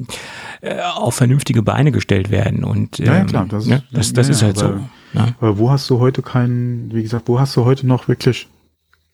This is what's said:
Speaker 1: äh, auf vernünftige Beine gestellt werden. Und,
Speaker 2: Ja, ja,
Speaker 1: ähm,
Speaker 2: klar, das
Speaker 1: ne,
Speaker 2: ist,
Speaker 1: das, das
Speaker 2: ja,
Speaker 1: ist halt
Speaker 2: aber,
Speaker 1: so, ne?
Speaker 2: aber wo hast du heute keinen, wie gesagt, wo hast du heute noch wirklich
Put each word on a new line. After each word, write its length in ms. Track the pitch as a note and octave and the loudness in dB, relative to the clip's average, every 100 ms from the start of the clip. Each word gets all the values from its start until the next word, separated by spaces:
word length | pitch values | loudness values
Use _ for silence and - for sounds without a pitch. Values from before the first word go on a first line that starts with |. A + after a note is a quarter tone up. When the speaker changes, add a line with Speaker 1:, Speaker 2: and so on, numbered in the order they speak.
| B2 - - - - - | -12 -12 -14 -16 -16 -12
Speaker 1:
äh, 180 | - - | -8 -6
auf 320 | F3+ - - | -6 -4 -4
vernünftige 480 | - B2 C#3 - A#2+ | 2 4 4 2 0
Beine 300 | G2+ G#2+ D3 | 2 2 2
gestellt 380 | A2 - G2+ G2 | 2 0 0 2
werden. 320 | G2+ G2+ - | 0 0 0
Und, 360 | F#2+ G#2+ G#2+ - | -2 -2 -2 -2
Speaker 2:
Ja, 80 | - | 2
ja, 60 | E3 | 2
Speaker 1:
ähm, 60 | G3 | 2
Speaker 2:
klar, 200 | B2+ F2+ | 0 -2
das 160 | G#2+ | -2
Speaker 1:
ne, 120 | A#2 B2+ | 0 -2
Speaker 2:
ist, 100 | - A#2 | -2 -4
Speaker 1:
das, 160 | A2+ | 0
das 140 | B2 C3+ | 2 2
Speaker 2:
ja, 40 | |
Speaker 1:
ist 80 | A#2+ | 2
halt 160 | G#2+ G2 | 2 2
Speaker 2:
aber, 180 | G#2 G2 - - - | 0 -2 -6 -14 -6
Speaker 1:
so, 40 | A2 | -2
ne? 160 | A2+ A#2+ | -2 0
Speaker 2:
aber 160 | A2+ G2+ | 0 2
wo 140 | A#2 | 2
hast 180 | C#3 - | 2 0
du 100 | B2 | 2
heute 220 | B2+ C3 | 2 0
keinen, 680 | - B2+ B2 B2 B2 A#2+ A#2 | -2 -2 0 -2 -4 -6 -6
wie 100 | A2+ | -4
gesagt, 240 | A2 A#2 - | -4 -4 0
wo 140 | B2 | 0
hast 160 | C3+ C3+ | 2 2
du 80 | |
heute 220 | A#2+ C3+ B2+ | 2 2 2
noch 200 | B2 - | 0 0
wirklich 420 | B2 C3 A#2 - _ _ _ _ _ _ | 0 0 -2 -6 _ _ _ _ _ _